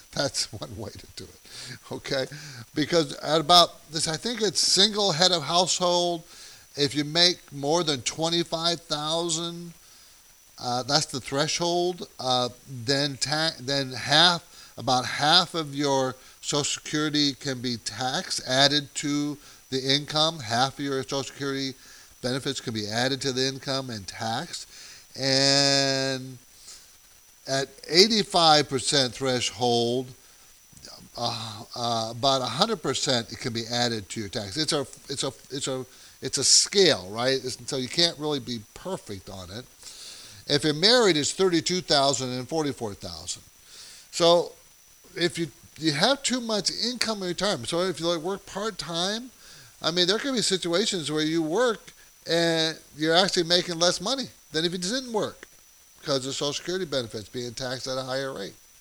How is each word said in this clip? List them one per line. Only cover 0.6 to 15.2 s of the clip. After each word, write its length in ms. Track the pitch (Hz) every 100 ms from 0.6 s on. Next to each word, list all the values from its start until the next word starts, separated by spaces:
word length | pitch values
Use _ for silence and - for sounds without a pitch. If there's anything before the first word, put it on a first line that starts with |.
| 147 104
way 100 | 101
to 160 | 104 - -
do 80 |
it, 680 | 92 - - - 131 117 -
okay? 320 | 135 - 135 127 147 151 123 -
Because 400 | 151 - 175 139 -
at 240 | 151 160
about 500 | 147 175 165 - -
this, 160 | 156 165
I 80 | 156
think 240 | 226 226
it's 180 | 208 -
single 540 | - 185 208 208 202
head 200 | 151 185
of 100 | 175
household, 800 | 143 175 180 - 180 175 175 170 - - - - - -
if 180 | 143
you 100 | 147
make 480 | 147 165 175 - -
more 320 | 143 139 170
than 160 | 156 135
twenty-five 800 | - - 165 170 165 165 165 165
thousand, 960 | - 151 151 165 170 160 170 170 170 - - - - - - _ _ -
uh, 240 | 123 123
that's 220 | 120 147 -
the 140 | 135
threshold, 880 | - 139 151 - 175 175 175 175 - -
uh, 300 | 127 127 123 - 131
then 520 | 127 117 139 143 131
ta-, 320 | 131 151 160 -
then 320 | 127 139 131
half, 540 | 120 120 147 175 170 - - - -
about 280 | 117 127
half 500 | 110 -